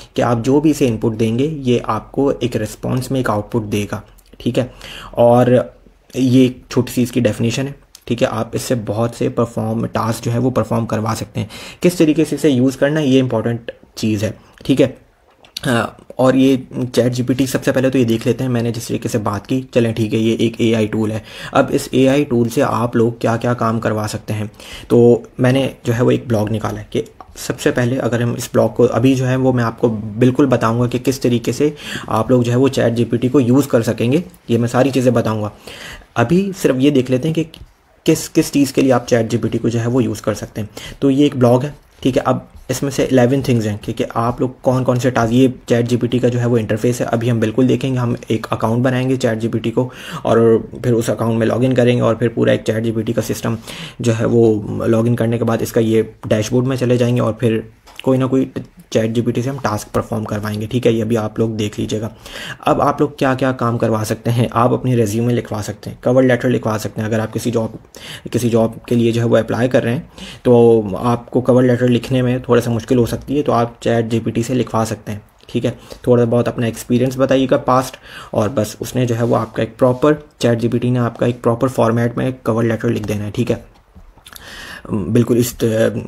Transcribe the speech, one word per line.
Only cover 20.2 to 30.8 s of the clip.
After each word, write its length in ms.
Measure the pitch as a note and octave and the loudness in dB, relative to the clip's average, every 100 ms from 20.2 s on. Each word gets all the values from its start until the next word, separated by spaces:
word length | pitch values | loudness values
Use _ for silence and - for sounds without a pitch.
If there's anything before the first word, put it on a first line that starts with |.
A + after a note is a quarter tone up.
| A2 A2+ | 0 2
एक 200 | A2+ A2+ | 0 0
एआई 260 | A2+ A2+ G#2+ | 0 2 0
टूल 240 | G#2+ G#2+ | 0 -2
है। 120 | A2 - - - | -4 -10 -16 -2
अब 160 | - - | 0 0
इस 180 | C#3 - | -2 0
एआई 300 | B2+ C3 C#3+ | 2 4 2
tool 240 | C#3+ A#2+ A2+ | 2 0 0
से 140 | C#3+ | 0
आप 340 | B2 A2 B2 B2 | 0 0 0 2
लोग 260 | A2+ A#2 | 0 0
क्या-क्या 320 | A#2 A#2 A#2+ | -2 0 -2
काम 260 | B2 A2+ A2+ | -2 -2 -2
करवा 280 | A2+ G#2+ G#2+ | -2 -4 -4
सकते 260 | - - | -8 -8
हैं, 180 | G#2+ G#2 - - - - | -6 -6 -12 -18 -18 0
तो 340 | A#2+ A#2+ A#2 - - | 6 6 4 0 -2
मैंने 360 | B2 C3+ C3 - B2+ | 2 2 -2 -4 -4
जो 80 | |
है 100 | A#2 | 0
वो 80 | B2+ | 2
एक 160 | B2 B2 | 2 0
blog 220 | A2 G#2 | -2 -2
निकाला 300 | A2 G#2+ F2+ | -4 -4 -8
है 80 | G#2 | -6
कि 120 | - - - - - | -6 -6 -14 -20 -12
सबसे 360 | - B2 D3+ | -8 -2 -2
पहले 260 | C3 A#2+ C3+ | 0 0 -2
अगर 260 | A#2+ A#2 | -2 -2
हम 120 | A#2+ A#2+ | -2 -4
इस 140 | - | -2
ब्लॉग 220 | A2+ A2+ - | 0 0 2
को, 80 | |
अभी 320 | A#2+ G#2+ C3 C3 | 2 4 2 2
जो 100 | B2+ | 0
है 100 | C3 | 0
वो 180 | C3 | 2
मैं 100 | B2+ | 0
आपको 260 | A2+ A2+ B2 | -2 0 -2
बिल्कुल 560 | G#2+ G#2+ G#2 B2+ B2+ C#3 | -2 -6 2 2 4 2
बताऊंगा 420 | A#2+ A2+ A#2 | 2 2 0